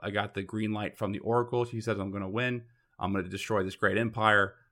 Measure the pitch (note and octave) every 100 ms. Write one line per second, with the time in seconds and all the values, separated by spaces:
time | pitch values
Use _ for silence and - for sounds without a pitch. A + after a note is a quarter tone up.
0 | G#2 G2+ G#2 G2 G2 A2 G#2+ G#2+ G#2 -
1 | G2+ G#2+ A2 A#2+ A#2 A#2+ A#2+ A2+ A2+ G2
2 | G2 G2 F#2+ A2 B2 A#2+ - _ _ -
3 | F#2+ G2 F2+ F#2+ - G#2 F#2+ - G2 G2+
4 | A#2 A2+ G#2+ G#2 G2 - _